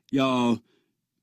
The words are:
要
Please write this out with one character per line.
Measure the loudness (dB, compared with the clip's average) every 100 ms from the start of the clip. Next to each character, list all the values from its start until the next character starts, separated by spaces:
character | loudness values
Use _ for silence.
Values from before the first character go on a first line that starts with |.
| -6
要 | -2 0 0 0 -2 -6 _ _ _ _ _